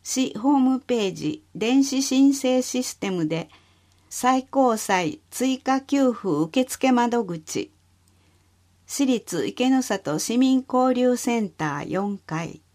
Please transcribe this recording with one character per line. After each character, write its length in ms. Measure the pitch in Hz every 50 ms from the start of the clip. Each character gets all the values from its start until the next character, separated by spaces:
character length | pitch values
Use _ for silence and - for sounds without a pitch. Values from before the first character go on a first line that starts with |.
| _
市 280 | - - 262 262 - - 214
ホ 160 | 220 277 285
ー 40 | 269
ム 220 | 254 262 262 247
ペ 280 | - - 247 233 208 190
ー 60 | 170
ジ 300 | 160 156 151 156 - _ _ _
電 280 | 180 214 226 254 277
子 200 | 269 269 262 262
申 320 | 269 - 262 262 277 277 277
請 280 | 269 - 254 254 254
シ 220 | 247 - - 254 254
ス 100 | - -
テ 140 | _ - 202
ム 160 | 190 175 160
で、 220 | 151 160 160 - _ _ _ _ _ _ _ _ _ _ _ _ _
最 360 | - - - 247 262 262 254
高 320 | _ - 269 262 247 226
裁 440 | 214 - - 196 180 175 156 - - _ _
追 280 | - - 240 262 262 254
加 220 | _ 254 262 269
給 320 | 269 - 277 277 269 254
付 160 | 226 - - 190
受 360 | 151 147 160 160 - 262 254
付 280 | - - - - 262
窓 320 | 254 240 240 240 233 240 226
口。 480 | 175 170 165 156 - - 107 98 - _ _ _ _ _ _ _ _ _ _ _ _ _ _ _ _ _ _ _ _ _ _ _
市 200 | _ - - 285
立 400 | 262 254 220 - - 175 165 113
池 240 | - - - 247 262
の 100 | 262 262
里 380 | 247 - 208 190 _ 139 151 151
市 180 | - - 226
民 280 | 247 262 262 262 262 254 -
交 260 | - 254 254 262 254
流 220 | 247 247 247 247
セ 240 | 240 - 247 233 233
ン 80 | 214 180
タ 300 | _ - 165 151 143 147
ー 100 | - -
四 300 | - 185 202 202 202 185
階。 420 | _ - 156 160 170 - - - _ _